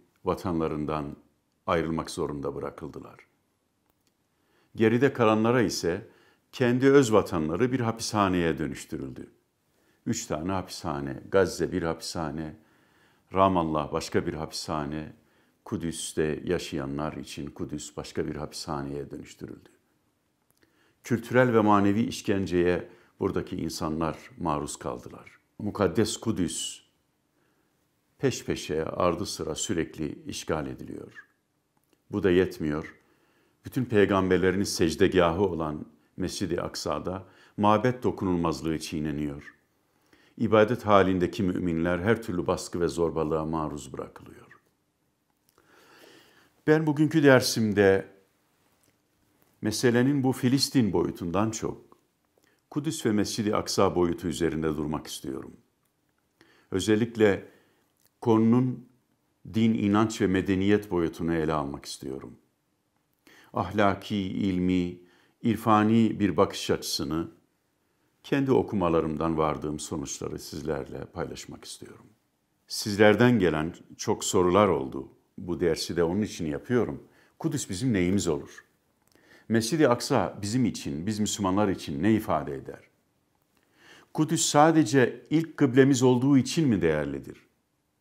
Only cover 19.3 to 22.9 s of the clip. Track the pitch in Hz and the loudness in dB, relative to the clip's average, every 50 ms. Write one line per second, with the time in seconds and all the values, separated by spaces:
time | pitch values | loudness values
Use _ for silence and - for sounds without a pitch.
19.3 | - - - - - - - _ _ _ _ _ _ _ _ _ _ _ _ _ | -18 -18 -16 -16 -16 -18 -20 _ _ _ _ _ _ _ _ _ _ _ _ _
20.3 | _ _ _ _ _ _ _ _ _ _ _ _ _ _ - - 123 104 - - | _ _ _ _ _ _ _ _ _ _ _ _ _ _ -6 -4 -2 -2 -2 2
21.3 | 117 127 127 123 113 113 104 107 104 101 98 101 101 110 120 - - - - - | 4 4 4 6 6 4 6 6 6 6 6 4 4 2 0 -2 -4 -6 -4 -2
22.3 | 101 98 95 80 87 90 87 90 87 82 85 - | -2 -2 -2 0 0 2 2 2 2 0 -2 -8